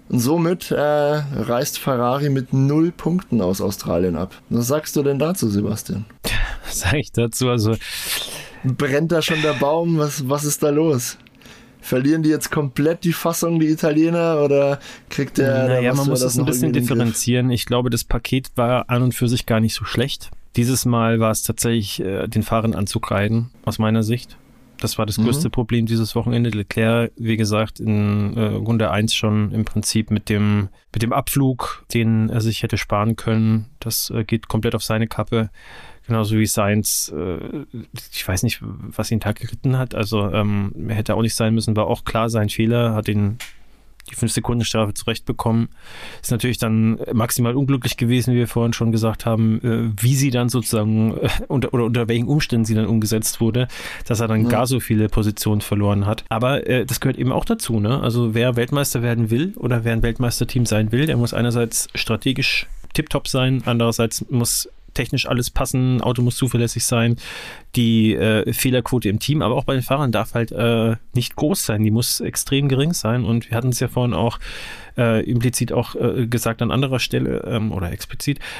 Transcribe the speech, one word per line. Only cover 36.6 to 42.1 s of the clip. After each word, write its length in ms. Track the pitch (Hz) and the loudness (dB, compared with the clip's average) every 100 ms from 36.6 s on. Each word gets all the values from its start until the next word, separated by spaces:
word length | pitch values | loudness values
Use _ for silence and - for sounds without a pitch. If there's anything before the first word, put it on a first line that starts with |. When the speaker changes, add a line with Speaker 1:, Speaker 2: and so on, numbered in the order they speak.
| 101 107 - - - | 2 2 0 -2 -4
Speaker 2:
äh, 500 | 76 92 82 - 147 - 117 - - - | -4 -4 -6 -8 -10 -10 -14 -14 -16 -12
ich 140 | - - | -8 -4
weiß 160 | 92 | -2
nicht, 180 | 120 - | -2 -2
was 480 | 110 101 - - 107 | -10 -12 -10 -6 -2
ihn 100 | 110 | -2
da 120 | - | -2
geritten 440 | 107 120 - 135 127 | -4 -6 -4 0 0
hat. 180 | 127 | -2
Also, 360 | - 104 110 101 | -4 -2 0 0
ähm, 400 | 107 104 101 98 - 101 | 0 0 0 -2 -4 -4
hätte 260 | 104 110 | -2 0
auch 60 | 101 | 0
nicht 120 | 113 | 0
sein 180 | - 113 | 0 2
müssen, 220 | 113 110 104 | 2 2 0
war 100 | 104 | 0
auch 180 | - | -2
klar 260 | - | -2